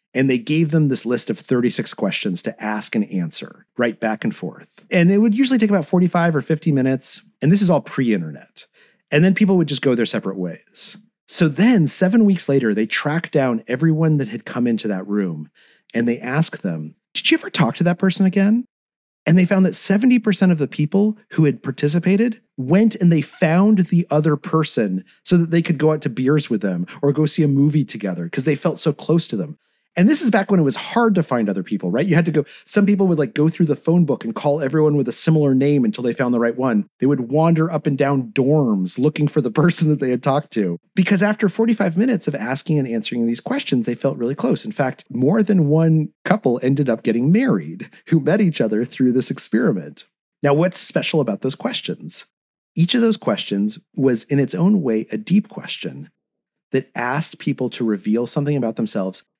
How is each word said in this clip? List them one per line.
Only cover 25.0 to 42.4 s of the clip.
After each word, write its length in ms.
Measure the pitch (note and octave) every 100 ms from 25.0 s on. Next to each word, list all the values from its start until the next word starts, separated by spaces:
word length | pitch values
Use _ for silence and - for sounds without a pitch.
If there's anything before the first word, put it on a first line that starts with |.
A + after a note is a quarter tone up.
| - _
so 140 | - F3
that 140 | E3
they 120 | E3+
could 160 | E3 C#3
go 140 | D3+
out 80 | D#3
to 60 | D3
beers 400 | A#2 B2+ D3+ -
with 140 | A2
them 240 | G2+ F2 F2 -
or 100 | C#3+
go 140 | D3 D3+
see 160 | -
a 60 | D3+
movie 360 | C#3 D3 D3+
together 440 | A#2 G#2+ G2+ F2 E2+
'cause 160 | -
they 120 | D3+ C#3
felt 240 | E3+ -
so 120 | D#3+
close 360 | C3+ - E3+ -
to 80 | G#2+
them. 220 | D#2 - _ _ _ E3+
And 120 | G3+
this 140 | D4
is 80 | C4
back 180 | A3+ G3
when 120 | F#3+
it 40 |
was 120 | C#3 G#2+
hard 400 | - A#3 A3+ F#3
to 80 |
find 240 | D#3 B2 G2+
other 160 | G2
people, 260 | F2+ G#2 F2
right? 160 | A2+ G3
You 80 |
had 120 | D#3+ E3
to 40 |
go, 140 | D3+ C#3 - -
some 200 | G#3 G3+
people 220 | G3 F#3+
would, 100 | D#3
like, 160 | C3
go 140 | - D#3
through 180 | - D#3+
the 80 |
phone 300 | C#3 - F3
book 200 | D3 B2+
and 80 | A2+
call 280 | - D3 D3
everyone 360 | C3+ D#3 D3+ D3
with 120 | B2
a 40 |
similar 440 | - - D#3 C#3+ C3
name 280 | C#3+ D3
until 200 | A2+ A2
they 80 | B2
found 200 | A#2 B2
the 60 | A#2+
right 180 | A#2 A#2+
one. 300 | C3 G#2+ - -
They 60 | C3+
would 260 | C#3 A#2
wander 360 | D3 E3 D#3+ D#3+
up 160 | D#3
and 140 | D#3+ C#3
down 320 | C#3 C#3 A#2+
dorms 640 | C#3 C3 D3+ B2+ G2 F#2 -
looking 300 | D3 D3+ D3
for 140 | D3+
the 100 | A#2+
<laughs> 120 | B2+
person 260 | E3+ - D#3
that 100 | D3
they 120 | C3
had 120 | B2
talked 300 | C#3 C#3 -
to. 260 | A2 F#2 E2+ _
Because 260 | - F3+ G3
after 280 | G#3 G#3+ G3
forty-five 480 | - A3+ A3 F#3 E3
minutes 320 | B3+ G#3 -
of 80 |
asking 420 | C#3